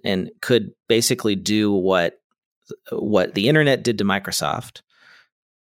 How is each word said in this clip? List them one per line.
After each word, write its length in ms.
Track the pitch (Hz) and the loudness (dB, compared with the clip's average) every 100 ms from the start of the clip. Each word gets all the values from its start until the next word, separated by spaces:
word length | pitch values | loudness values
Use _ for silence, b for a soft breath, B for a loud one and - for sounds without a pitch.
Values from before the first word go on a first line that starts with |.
| - | -4
and 260 | 95 - - | -4 -4 -10
could 300 | - 120 101 - _ | 0 0 0 -10 _
basically 480 | 113 117 127 107 98 | 0 2 -2 -2 -2
do 380 | 85 107 104 | 0 0 2
what, 480 | 101 92 92 85 - _ _ _ _ _ - - | 2 2 2 2 -4 _ _ _ _ _ -20 -10
what 420 | - 107 104 92 98 | -6 0 2 2 0
the 140 | 107 | 0
internet 340 | 156 147 131 | 2 2 0
did 140 | 120 107 | 0 -2
to 80 | 101 | 0
Microsoft, 800 | 98 98 - 73 - - - _ b b b b _ _ _ | -2 -4 -4 -4 -6 -8 -20 _ b b b b _ _ _